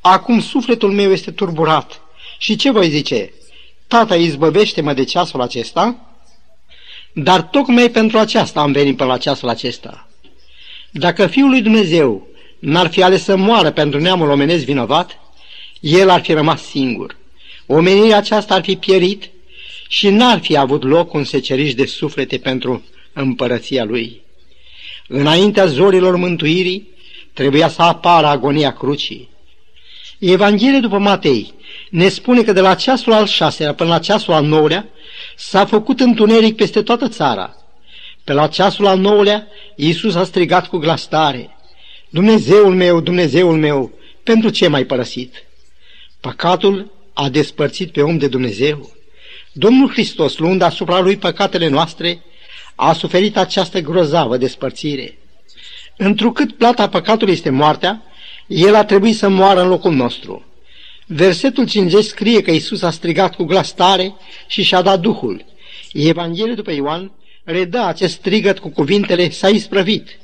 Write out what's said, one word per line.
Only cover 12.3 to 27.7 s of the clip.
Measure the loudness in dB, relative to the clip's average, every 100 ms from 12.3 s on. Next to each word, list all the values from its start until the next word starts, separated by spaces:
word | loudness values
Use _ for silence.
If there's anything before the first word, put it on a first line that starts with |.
| -20 -20 -12
n-ar | -2 0 0
fi | 2
ales | 2 2
să | 0 0
moară | 2 2 2
pentru | 0 -2 0
neamul | 0 0 2
omenesc | 2 2 0
vinovat, | -2 -4 0 -2 -2 -12 -20 -20 -20 -20 -20 -12
el | 0 4 4
ar | 4
fi | 2
rămas | 0 0 -2
singur. | -6 -6 -4 -4 -10 -16 -20 -20 -20 -20 -2
Omenirea | 2 4 4 4 4
aceasta | 2 -4 0
ar | -2
fi | -2 -6
pierit | 0 2 2 -4 -12 -20 -20 -20 -20 -20 -8
și | -2 2
n-ar | 4 4 2
fi | 0 0
avut | 0 -2
loc | 2 0 0
un | -4
seceriș | -4 -4 -4 -4 -2
de | -2 -4
suflete | -4 -8 -6 -6 -6
pentru | -6 -6 -6 -8 -10 -20 -18
împărăția | -6 -4 -4 -4 -4 -4 -4
lui. | -2 -4 -6 -12 -20 -20 -20 -20 -20 -20 -20 -20 -10
Înaintea | -2 2 4 2 2 0
zorilor | 2 2 4 2 0
mântuirii | -2 -2 -2 0 -2 -6 -12 -20 -20 -20 -20
trebuia | -4 0 2
să | 0